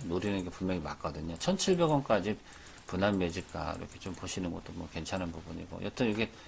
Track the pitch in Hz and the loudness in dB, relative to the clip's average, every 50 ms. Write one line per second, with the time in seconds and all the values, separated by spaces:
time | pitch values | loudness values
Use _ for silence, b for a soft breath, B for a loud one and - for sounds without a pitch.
0 | 131 85 85 92 98 104 98 95 87 90 - - 95 92 92 87 73 73 - - | 0 0 0 2 2 2 0 0 -2 -4 -4 -2 0 0 2 0 -2 -4 -6 -4
1 | - 80 73 78 78 82 82 - - 175 196 190 - 196 185 170 170 156 151 139 | -4 -4 -4 -2 -4 -6 -4 0 2 2 2 4 4 4 6 6 6 6 6 4
2 | 143 - 113 98 90 107 101 - B B B B B B B B B - 95 92 | 6 4 4 4 4 2 -2 -2 B B B B B B B B B -4 2 4
3 | 98 104 101 95 90 85 85 92 - - - 87 76 78 85 85 85 78 - - | 6 6 6 6 4 2 0 -2 -6 -6 -6 -4 -4 -4 -4 -6 -8 -10 -12 -10
4 | - 95 85 - - 87 - 95 92 85 82 87 - - 90 87 82 82 - 85 | -8 -8 -8 -6 -6 -6 -4 -2 -2 -2 -4 -6 -8 -10 -10 -8 -10 -6 -6 -6
5 | 80 - 101 92 90 85 82 82 - 82 82 85 85 - 90 85 95 101 - - | -4 -2 -2 -2 -2 -2 -4 -6 -8 -8 -8 -8 -8 -8 -8 -6 -6 -6 0 2
6 | 127 110 101 110 113 - B B B | 2 2 4 2 0 -2 B B B